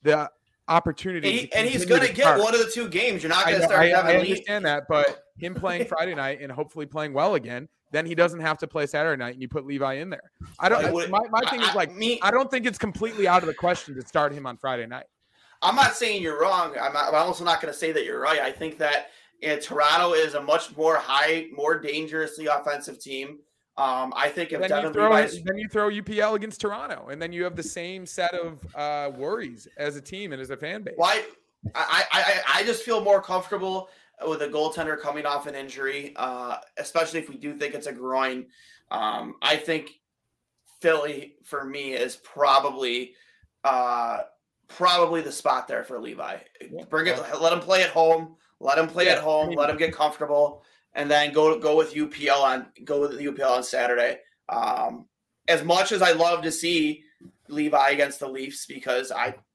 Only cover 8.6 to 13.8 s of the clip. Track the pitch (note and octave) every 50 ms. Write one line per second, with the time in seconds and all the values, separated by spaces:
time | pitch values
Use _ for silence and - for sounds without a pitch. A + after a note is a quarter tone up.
8.6 | - C#3+ - D#3+ D3 C#3 - D3 D#3 E3 D3+ C3 B2 B2 B2+ C3 C3 B2 - D3+
9.6 | C3 C#3 C#3+ C#3 C#3 C3+ C3+ C#3 E3 F#3+ E3 - - _ _ _ - - - -
10.6 | - F#3+ A3+ - - - E3 E3+ - G3 F#3 G#3 A#3 A#3 A3 A3+ B3 - C4+ A#3+
11.6 | A#3 F#3+ G3+ G3+ E3+ D#3 F3+ F#3+ A3 A#3 A#3+ A3+ F#3 G3+ A3+ B3+ C4+ C4 C4+ B3+
12.6 | A3 B3 G3 - - G#3+ E3+ - G#3 A3+ A3 G#3+ G3 F3+ F3 F#3 F3+ D#3+ D3 -
13.6 | - F3 F3+ -